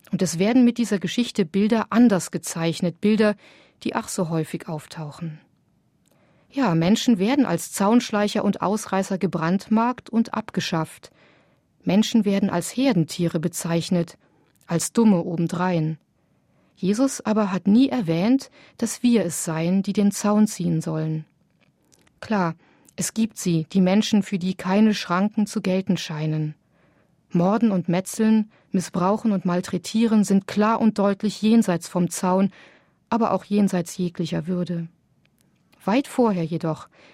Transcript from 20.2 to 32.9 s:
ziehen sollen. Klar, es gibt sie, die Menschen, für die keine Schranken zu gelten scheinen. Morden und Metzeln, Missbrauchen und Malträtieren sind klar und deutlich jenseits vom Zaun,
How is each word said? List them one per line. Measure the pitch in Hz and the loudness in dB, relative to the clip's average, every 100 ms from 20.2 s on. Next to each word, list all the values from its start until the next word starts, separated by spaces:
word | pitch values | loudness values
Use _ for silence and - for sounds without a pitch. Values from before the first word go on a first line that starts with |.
| 208 208 214 | 0 2 2
ziehen | - 175 165 | 0 -2 -2
sollen. | 165 156 156 156 156 _ _ _ _ _ _ _ _ - | -2 -4 -4 -4 -8 _ _ _ _ _ _ _ _ -16
Klar, | - 214 175 165 _ _ _ - | -4 -2 -2 -4 _ _ _ -8
es | 175 | -8
gibt | - 226 - | -2 -4 -2
sie, | - 165 160 | -2 0 0
die | 196 | 2
Menschen, | 185 196 214 214 | 4 2 2 2
für | 190 196 | 0 -4
die | 180 | -4
keine | 185 185 190 220 | -6 0 4 4
Schranken | 202 - 175 202 214 208 | 2 -2 0 0 -2 -4
zu | - | -2
gelten | 196 185 190 175 | -2 -2 0 -2
scheinen. | - 156 156 156 151 151 _ _ _ _ _ _ _ | -2 -6 -4 -2 -4 -6 _ _ _ _ _ _ _
Morden | 180 175 214 226 | 0 2 2 2
und | 190 160 | 0 0
Metzeln, | 175 190 - 220 220 214 _ _ | -2 -2 -2 2 2 0 _ _
Missbrauchen | 196 170 180 180 208 226 | -4 -4 -2 0 0 0
und | 196 | 0
Malträtieren | 185 175 180 180 - 220 226 220 | 0 -2 -2 -6 -4 0 2 4
sind | 202 196 - | 4 2 0
klar | - 208 226 | 0 0 2
und | 226 214 | 2 2
deutlich | 202 196 214 - | 0 0 -4 -2
jenseits | 214 226 214 170 - | 2 4 4 0 -2
vom | 185 175 | -2 -2
Zaun, | - 185 185 190 - - _ _ | -2 0 2 0 -2 -20 _ _